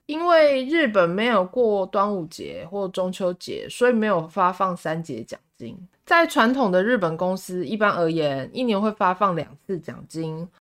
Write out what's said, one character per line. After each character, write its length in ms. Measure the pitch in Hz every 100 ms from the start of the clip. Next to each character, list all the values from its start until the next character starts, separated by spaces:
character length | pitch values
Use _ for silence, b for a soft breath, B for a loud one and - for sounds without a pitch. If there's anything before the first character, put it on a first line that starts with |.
因 220 | - 302 349
为 360 | 330 294 269 262
日 200 | 330 269
本 220 | 208 170
没 160 | 185 240
有 160 | 214 185
过 400 | 254 226 202 185
端 280 | 208 208
午 120 | 196 156
节 420 | - - 175 165
或 160 | 196 190
中 220 | 185 185
秋 220 | 185 185
节， 340 | 180 - 76 -
所 180 | - 247
以 40 |
没 140 | 233 214
有 220 | 180 160
发 240 | 202 180
放 240 | - 190 175
三 260 | 160 165
节 200 | 165 117
奖 180 | 117 - _ -
金。 180 | 117 - 180 _
在 220 | - 339 330
传 260 | 294 226
统 180 | 262 220
的 120 | 180
日 140 | 208 254
本 200 | 170 160
公 180 | 180
司， 300 | 185 - 185
一 120 | 143 208
般 140 | 208
而 200 | 180 165
言， 380 | 165 147 135 131
一 120 | 240
年 160 | 247 196
会 100 | 214
发 220 | 208 190
放 200 | 185 202
两 140 | 165 - 135 -
次 120 | 180
奖 260 | - 127 -
金， 380 | 160 160 160 175 _